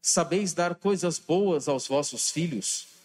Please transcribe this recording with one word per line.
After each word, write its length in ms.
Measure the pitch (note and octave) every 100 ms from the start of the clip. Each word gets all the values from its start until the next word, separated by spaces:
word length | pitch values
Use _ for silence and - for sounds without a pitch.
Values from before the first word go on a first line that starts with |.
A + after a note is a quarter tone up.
sabeis 540 | - - E3+ F3+ G3+
dar 200 | D#3+ F3
coisas 440 | F3 G3 G3 F3+ D3+
boas 500 | - F3 G3+ D#3 C3+
aos 180 | C3+ -
vossos 440 | C3+ D3 A#2 -
filhos 580 | - E3+ A#2 - - - -